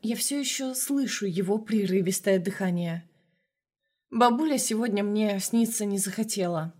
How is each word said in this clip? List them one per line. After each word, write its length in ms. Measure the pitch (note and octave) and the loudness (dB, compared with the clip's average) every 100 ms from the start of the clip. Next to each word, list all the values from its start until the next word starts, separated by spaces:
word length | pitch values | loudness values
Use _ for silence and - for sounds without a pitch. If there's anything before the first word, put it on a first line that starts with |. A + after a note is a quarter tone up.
я 140 | A3 A3 | -4 -2
все 240 | - C#4+ | -2 -2
еще 340 | C4 - C4 | -4 -4 -4
слышу 520 | B3+ - C#4 B3 - G3+ | -4 -2 0 0 -2 -2
его 320 | E3+ F#3 G#3+ | 0 0 -2
прерывистое 840 | G#3+ G#3+ F#3+ F#3+ F3+ F#3+ - F#3+ | 0 0 2 2 2 0 2 2
дыхание. 640 | F3+ G3 F#3 F3 E3+ E3+ - _ _ _ _ _ _ _ _ _ _ | 2 -2 -2 0 -2 -6 -10 _ _ _ _ _ _ _ _ _ _
Бабуля 460 | A3+ A#3+ A#3 D#4 C4 | 4 4 6 2 0
сегодня 460 | - A3 A#3+ G3+ | 0 0 0 0
мне 360 | G#3 G#3 G#3+ G3 | 0 2 0 0
сниться 460 | F#3+ A3+ A3+ A3+ G#3 | 0 2 2 0 -2
не 120 | G3 | -2
захотела. 760 | F#3+ F#3 A3 G3+ F3 E3+ D#3+ - | -2 -4 -4 -2 -2 -2 -4 -10